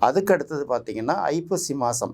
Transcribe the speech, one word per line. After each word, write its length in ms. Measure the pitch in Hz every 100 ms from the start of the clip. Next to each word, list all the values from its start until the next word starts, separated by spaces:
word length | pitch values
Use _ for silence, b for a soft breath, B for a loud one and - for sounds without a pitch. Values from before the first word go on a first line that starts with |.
| 120
அதுக்கு 260 | 151 202 180
அடுத்தது 300 | 143 151 135
பார்த்தீங்கன்னா 420 | 120 117 107 113 190 160 160
ஐப்பசி 400 | 170 180 - 139
மாசம், 300 | 120 117 98